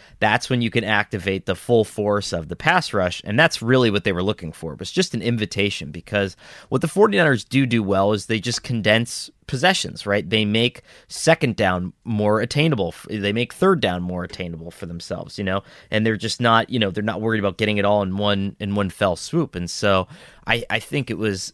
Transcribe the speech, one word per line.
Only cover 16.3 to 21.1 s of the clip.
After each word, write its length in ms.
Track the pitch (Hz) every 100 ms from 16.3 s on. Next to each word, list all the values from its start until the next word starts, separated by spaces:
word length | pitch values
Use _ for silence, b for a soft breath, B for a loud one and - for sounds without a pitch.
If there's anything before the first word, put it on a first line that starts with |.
| -
not, 300 | 120 113 110
you 100 | 123
know, 100 | 101
they're 140 | 92
not 160 | 107 101
worried 200 | 110 110
about 180 | 101 90
getting 180 | 107 104
it 80 |
all 180 | 101 104
in 140 | 98 95
one, 400 | 104 101 98 -
in 140 | 104 101
one 140 | 98
fell 280 | - 98 85
swoop. 380 | - 165 147 92
And 140 | 87
so 380 | - 104 95 92 B B B -
I, 160 | 113 -
I 100 | 110
think 320 | - 143 131